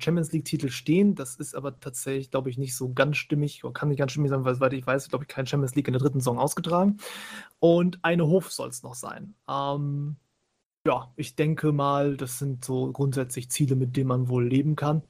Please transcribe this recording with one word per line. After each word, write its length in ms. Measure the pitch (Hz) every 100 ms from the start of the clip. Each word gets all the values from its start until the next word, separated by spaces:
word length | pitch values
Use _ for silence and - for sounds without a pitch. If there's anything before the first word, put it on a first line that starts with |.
Champions 320 | - 170 160
League-Titel 360 | 160 - 147 139
stehen. 460 | - - 170 202
Das 220 | 180 135 -
ist 180 | 151
aber 240 | 135 139 135
tatsächlich, 520 | 143 127 - 135 135
glaub 180 | 135 131
ich, 100 | 123
nicht 160 | 135
so 180 | - 127
ganz 240 | 127 139 147
stimmig, 460 | - 147 147 -
oder 100 | 127
kann 160 | 127 151
nicht 100 | 143
ganz 120 | 139
stimmig 200 | 147 143
sein, 140 | 135
weil, 120 | 131 127
soweit 160 | 135
ich 140 | 135 127
weiß, 220 | 135 -
glaub 140 | 131
ich, 60 | 143
kein 180 | - 131
Champions 300 | 147 131 143
League 100 | 139
in 60 |
der 80 | 127
dritten 180 | 139 135
Saison 200 | 127 120
ausgetragen. 580 | 147 - 170 175 196 202 - - - - - -
Und 400 | 165 170 175 175
eine 240 | 165 175 151
Hof 240 | 185 -
soll's 320 | - 127 123
noch 120 | 123
sein. 400 | 123 - 120 - - -
Ähm, 680 | 139 139 143 143 143 147 147 _ _ _ _ _ _ 151
ja, 260 | 123 - -
ich 200 | 143 -
denke 340 | 156 156 156
mal, 460 | 147 139 143 143 139
das 240 | 131 -
sind 240 | 139 127
so 260 | - 131 131
grundsätzlich 600 | 127 139 131 127 - 127
Ziele, 260 | - 143 131
mit 200 | 127 135
denen 120 | 131
man 200 | 127 123
wohl 180 | 123 120
leben 280 | 135 147
kann. 280 | 151 147 156